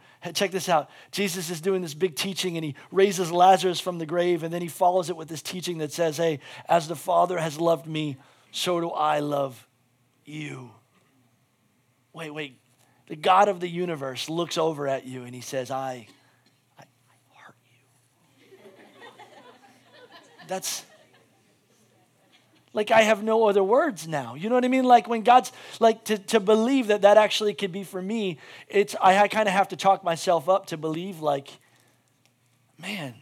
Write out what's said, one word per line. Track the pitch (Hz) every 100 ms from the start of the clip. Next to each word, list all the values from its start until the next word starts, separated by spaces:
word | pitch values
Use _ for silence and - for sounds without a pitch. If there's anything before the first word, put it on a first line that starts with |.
| _ _
hey, | 175
check | 165 196
this | 180 185
out. | 165 139 - -
Jesus | - 202 170 165
is | 175
doing | 170 190
this | 175
big | 151 185
teaching | 143 196 185 185 165
and |
he | 156 135 -
raises | 180 196 185 170
Lazarus | 175 185 185 185 175
from | - 175
the |
grave | 160 175 175 170
and | 165
then | 175
he | 175
follows | - 180 185 170
it | 170
with | 156
this | 156
teaching | - 185 165 165
that | 151
says, | - 165 147
"Hey, | 170 151 - - -
as | 170 156
the | 156
Father | - 170 180 180
has | 160 147
loved | 170 165 156
me, | 156 151 131 - _ _
so | - 180 175
do | 170
I | 165 151 151
love | 147 143 139 120 _ _ _ _ _ _ -
you." | 151 147 135 120 107 _ _ _ _ _ _ _ _ _ _ _ _ _
Wait, | 160 160
wait. | 147 147 123 _ _ _ _ -
The | 160
God | 180 185 208
of | 180
the | 180
universe | 170 175 156 135 123 -
looks | 160 165 -
over | 160 147 139
at | 135 127
you | 127
and | 123
he | 123
says, | 120 135 127
"I, | 135 135 127 107 _ _ _ _ _ _ _
I | - _ _ _ _ _
hurt | - _ _ _ _ _ _ _ _ _
you." | _ 381 - - - - 466 - 415 - 480 - - _ _ 605 494 - - - 170
That's, | 190 - - - _ _ _ _ _ _ _ _ _ _ _ _ _ _ _ _ _ _
like, | 220 214
I | 226
have | 214 214
no | 214 220 220
other | 202
words | 190 247 330 175 160
now. | 151 123
You | 127 202
know |
what | 247
I | 254
mean? | 262
Like, | 254 240 220
when | 233
God's, | 214 247 - - - -
like, | 226 220
to, | - 214
to | - 220
believe | 190 220 226 277 214
that | 208
that | 190 214
actually | 208 - 214
could | 202 196
be | 180
for | 180 190
me, | 185 226 196 151 - - -
it's, | 208 202 -
I, | 190 190
I | 202
kinda | 214 208
have | 185 190
to | 165
talk | 196 190
myself | 175 165 - 170 147
up | 190 -
to | 165
believe, | 160 160 185 170
like, | 151 143 135 - _ _ _ _ _ _ _ _ _ _ _ _
"Man, | 175 208 143 113